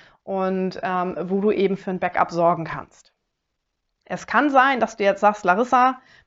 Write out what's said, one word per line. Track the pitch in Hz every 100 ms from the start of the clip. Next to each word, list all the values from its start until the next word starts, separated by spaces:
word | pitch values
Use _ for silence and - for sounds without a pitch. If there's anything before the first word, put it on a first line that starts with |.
| - _
und, | - 190 190 190 185 -
ähm, | 180 185 180 -
wo | 180 196
du | 208
eben | 208 190 190
für | -
ein | 185
Backup | 180 - -
sorgen | 170 170 165
kannst. | 160 147 - _ _ _ _ _ _ _ _ _ _ _ _
Es | 180 -
kann | 220 294
sein, | 269 269 254
dass | 220 -
du |
jetzt | 196 196
sagst, | 208 208
„Larissa, | 190 185 247 247 254 254 _ _